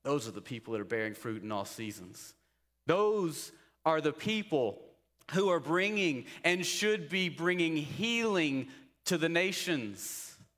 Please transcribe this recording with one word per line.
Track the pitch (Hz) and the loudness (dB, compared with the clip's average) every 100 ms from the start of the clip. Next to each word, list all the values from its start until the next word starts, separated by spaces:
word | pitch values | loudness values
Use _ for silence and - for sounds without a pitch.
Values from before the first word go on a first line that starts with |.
Those | 135 147 113 | 0 -2 -2
are | |
the | 101 | -10
people | - 120 117 | -8 -10 -4
that | 110 | -6
are | 98 | -2
bearing | 113 110 | -2 -2
fruit | 104 120 110 | -4 -6 -6
in | 107 | -4
all | 104 101 | -4 -4
seasons. | - 110 98 90 - - - _ _ _ _ - | -8 -8 -8 -14 -18 -20 -20 _ _ _ _ 0
Those | 175 208 214 170 143 - - _ _ | 2 2 2 0 -4 -12 -16 _ _
are | 156 160 | 2 4
the | 151 | 2
people | 147 202 220 208 151 113 - - _ _ _ - | 0 -2 -2 0 2 2 0 -16 _ _ _ -2
who | 175 196 | 2 4
are | 170 | 2
bringing | 135 175 202 208 180 131 - - | 2 2 2 2 2 0 -6 -2
and | 165 180 | 0 2
should | 175 - 214 214 151 | 0 2 2 2 0
be | 185 180 | 0 0
bringing | 139 170 180 165 156 | 0 0 2 2 2
healing | 143 - 226 233 226 190 156 135 127 - - _ | -2 -2 0 2 4 4 4 2 -2 -12 -20 _
to | - 175 | 0 2
the | 165 | 4
nations. | 165 185 185 - 156 107 98 - - - - - | 2 2 -2 0 -2 -2 -8 -10 -10 -12 -18 -20